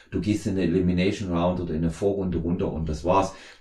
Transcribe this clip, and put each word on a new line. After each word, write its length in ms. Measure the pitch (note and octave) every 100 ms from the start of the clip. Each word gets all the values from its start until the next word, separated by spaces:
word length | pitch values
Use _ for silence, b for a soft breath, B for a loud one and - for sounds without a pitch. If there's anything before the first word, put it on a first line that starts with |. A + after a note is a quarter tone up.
| B
Du 100 | F#2+
gehst 260 | F2+ G#2 -
in 80 |
eine 80 | F#2+
Elimination 680 | F2 F#2 F2+ F2+ F#2+ - F#2
Round 280 | E2+ F2 F2+
oder 140 | E2+
in 80 | D#2
eine 100 | E2
Vorrunde 460 | - G2+ G2 F2+ E2+
runter 340 | E2+ F#2 E2+
und 160 | D#2 D#2+
das 160 | D2
war's. 300 | E2+ F#2 - B B B